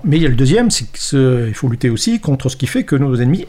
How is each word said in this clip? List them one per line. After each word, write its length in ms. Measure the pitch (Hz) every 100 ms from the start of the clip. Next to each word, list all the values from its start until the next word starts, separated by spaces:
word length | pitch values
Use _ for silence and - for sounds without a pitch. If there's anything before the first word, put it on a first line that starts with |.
| 185
Mais 100 | 156
il 80 |
y 20 | 156
a 40 |
le 60 | 120
deuxième, 360 | 131 202 240
c'est 140 | - -
que 120 | -
ce, 500 | - 139 131 127 113
il 60 |
faut 140 | 107 127
lutter 220 | 117 127
aussi 300 | 113 - 233
contre 260 | - 135 131
ce 80 | -
qui 120 | 131
fait 160 | 254
que 120 | - 139
nos 200 | 139 123
ennemis 280 | 123 185